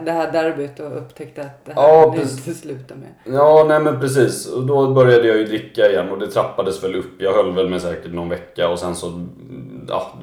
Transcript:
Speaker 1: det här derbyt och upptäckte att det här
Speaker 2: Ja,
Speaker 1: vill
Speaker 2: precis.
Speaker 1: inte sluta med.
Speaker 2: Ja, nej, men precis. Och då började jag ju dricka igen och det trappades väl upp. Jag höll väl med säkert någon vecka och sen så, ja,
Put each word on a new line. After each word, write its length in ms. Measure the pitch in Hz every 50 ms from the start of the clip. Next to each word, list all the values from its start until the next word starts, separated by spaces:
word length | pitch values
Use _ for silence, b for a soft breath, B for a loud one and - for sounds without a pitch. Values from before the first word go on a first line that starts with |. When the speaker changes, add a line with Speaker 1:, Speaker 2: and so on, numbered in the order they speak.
| 160
Speaker 1:
det 80 | 160 165
här 200 | 165 160 160 156
derbyt 480 | 165 160 165 156 139 143 139 131 -
och 160 | 156 147 131 151
upptäckte 440 | 131 127 - - 156 131 - 147 143
att 220 | 135 - - _
det 80 | - -
här 100 | - 139
Speaker 2:
Ja, 280 | 151 156 160 160 156
Speaker 1:
vill 100 | - 160
Speaker 2:
precis. 260 | 143 131 127 127 - 170
Speaker 1:
inte 120 | 165 -
sluta 340 | - 151 139 127 131 - 147
med. 400 | 143 139 - - _ _ 113 127
Speaker 2:
Ja, 280 | 139 143 151 156 156 156 151
nej, 120 | 151 151
men 200 | 151 151 139 127
precis. 460 | 139 135 131 139 120 - - - - - -
Och 140 | 120 127
då 200 | 131 143 139 135 135 131
började 360 | 131 127 127 120 120 113 113
jag 80 | 110
ju 80 | 107 107
dricka 440 | 104 107 107 - - - - 107 104
igen 180 | 98 87 - -
och 80 | 98 98
det 80 | 104
trappades 580 | 95 - 113 104 - - - 98 95 92 - 95
väl 100 | 92 92
upp. 280 | 92 90 - - - 95
Jag 100 | 95 95
höll 200 | 107 98 92 90
väl 140 | 92 95 90
med 140 | 90 87 85
säkert 300 | 87 82 78 - 85 85
någon 160 | 87 87 85
vecka 400 | 87 85 - - - - 87 85
och 100 | 87 87
sen 160 | 90 90 85
så, 300 | 85 - 87 85 87 87 87 - - - - - - - - - - - -
ja, 240 | - - - - - -